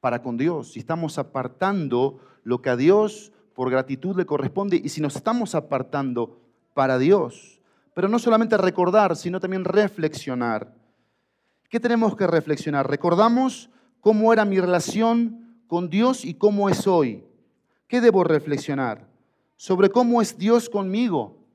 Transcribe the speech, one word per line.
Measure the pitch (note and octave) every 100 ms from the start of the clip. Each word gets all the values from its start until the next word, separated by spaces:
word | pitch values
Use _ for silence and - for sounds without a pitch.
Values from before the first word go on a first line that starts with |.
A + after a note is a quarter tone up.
para | C3 A#2
con | B2 A#2
Dios, | D3+ E3 -
si | -
estamos | - E3 D#3+ -
apartando | C3+ C3+ B2 - F#3+ G3+ D3 A#2+ C3+ C#3 _ _
lo | A2+ A#2+
que | C3+
a | B2
Dios | D3 G3+ G#3+ G#3 - _ _
por | - B2+
gratitud | C3 C3 C3 F3+ F#3
le | F3
corresponde, | D3 C3+ - G3+ F3
y | -
si | -
nos | D3
estamos | - - A#3+ A3
apartando | E3 - C3+ B2+ C#3+ C#3 A#2+ A#2 - _ _ _
para | - C3 B2+
Dios. | C3+ G3 B2+ - - _ _ _ _
Pero | - G3
no | A#3
solamente | A#3 A3 A3+ G#3+
recordar, | F3+ F3+ F3+ G#3 G3 D#3+
sino | F3 F3+
también | F#3 F#3+
reflexionar. | F#3 F#3 G#3 G3+ D#3 - - B2 A#2+ G#2+ - _ _ _ _ _ _ _ _ _ _
¿Qué | A3+
tenemos | A#3 A#3 A3
que | - F#3
reflexionar? | D#3+ D#3 D3 - D3 C3+
¿Recordamos | C#3+ F3 E3+ A3 A#3 C4 - - _ _ _
cómo | G#3 G#3+ A3
era | A3+
mi | G#3 F#3+
relación | F3+ F3+ - G#3 A3+ A#3 A#3 - - _ _
con | E3+ F3
Dios | F#3 A#3+ C4
y | G3+
cómo | E3 G#3 G3+ G3+
es | D3+ G3
hoy? | F3 C3+ G2+ - _ _ _ _ _ _
¿Qué | B3
debo | A#3 G3
reflexionar? | E3+ D3+ D3+ C#3+ - C#3 B2 G#2+ - _ _ _ _ _
Sobre | - F#3 G3
cómo | A3 A#3+ A#3
es | A3+ -
Dios | F#3+ A#3 A#3
conmigo. | G#3 F#3+ G3+ B3 D#3+ G#2+ - _